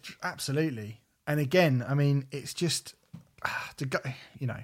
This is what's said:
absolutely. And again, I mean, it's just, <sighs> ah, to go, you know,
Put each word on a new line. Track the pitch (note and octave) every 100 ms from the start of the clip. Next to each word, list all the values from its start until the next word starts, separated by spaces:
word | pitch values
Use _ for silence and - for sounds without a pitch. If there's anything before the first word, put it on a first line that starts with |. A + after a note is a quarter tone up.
| - -
absolutely. | F3+ - - C#3 D#3+ A#2 G#2 A2 _ _ -
And | D3
again, | C#3 F3+ E3+ B2+ B2
I |
mean, | C#3+ C#3+ C#3 C3+
it's | C#3+ -
just, | - E3+ - - - _ -
<sighs> | - -
ah, | - - - -
to | C3+
go, | E3+ C3 B2+ - -
you | B2+
know, | -